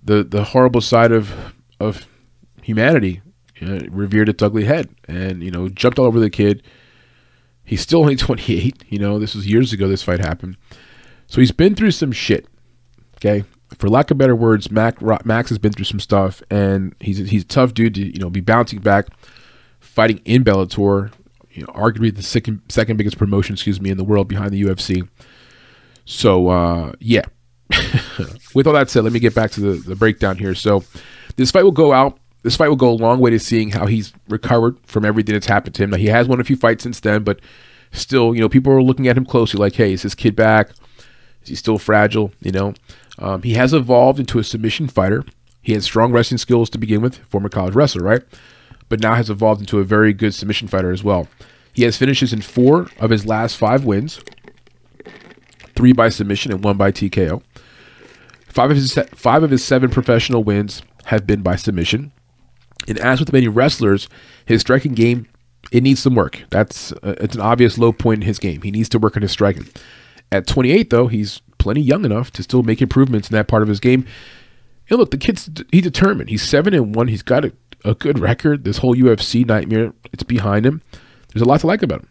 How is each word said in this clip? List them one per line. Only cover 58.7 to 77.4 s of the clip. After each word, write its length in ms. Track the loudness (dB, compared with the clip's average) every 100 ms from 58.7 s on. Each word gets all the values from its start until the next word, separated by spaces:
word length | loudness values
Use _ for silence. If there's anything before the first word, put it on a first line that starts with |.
of 60 | 2
his 160 | 0
se-, 160 | -2 -4
five 280 | -2 2 2
of 80 | 4
his 120 | 2
seven 280 | 2 0 2
professional 520 | 0 2 2 2 -2
wins 400 | 0 -2 -2 -8 -20 _
have 220 | -4 -4 0
been 160 | -2
by 140 | 0 -2
submission. 560 | -2 -4 -2 -4 -6 _ _ _ _ _ _ _ -10
And 100 | -4
as 220 | 0 0
with 120 | 2
many 140 | 2 2
wrestlers, 600 | 2 2 2 0 0 -2 -20 -20 -20 0
his 160 | 0
striking 320 | 4 0 2
game, 320 | 0 0 0 -6 _ _ _ -2
it 120 | 2
needs 180 | 2 2
some 140 | 2
work. 280 | 2 0 -4 -4
That's, 420 | -2 -2 -4 -14
uh, 220 | -10 -8 -6
it's 140 | -6
an 80 | -4
obvious 360 | -2 4 2 4
low 140 | 0
point 300 | 2 0 0
in 40 | -2
his 120 | -4
game. 240 | -6 -6
He 80 | -6
needs 180 | -4 -2
to 100 | 0
work 180 | -2 -2
on 60 |
his 80 | -4
striking. 380 | 0 0 -2 -8 -20 -20 -20 -20 _ _
At 140 | -6 -2
twenty-eight, 440 | 0 2 2 2
though, 160 | 2 2
he's 360 | -2 -6 -10 _ _
plenty 240 | -4 -2
young 220 | 0 0
enough 260 | 0 -2 -4
to 100 | -10
still 200 | -2 0
make 180 | 0 0
improvements 500 | 0 2 2 0 -2
in 40 |
that 140 | -2 0
part 140 | 0
of 60 | 0
his 120 | 0
game. 260 | 2 2 0 -14 -20 -20 _ _ _ _ -2
And 100 | 0
look, 120 | 0
the 80 | 0
kid's 280 | -4 -4 -8
d-, 180 | -16 0
he's 120 | 2
determined. 480 | 2 0 0 0 -4
He's 120 | -6
seven 320 | 0 0 2
and 200 | 0 0
one. 140 | -2 -2
He's 140 | -4
got 220 | -2 0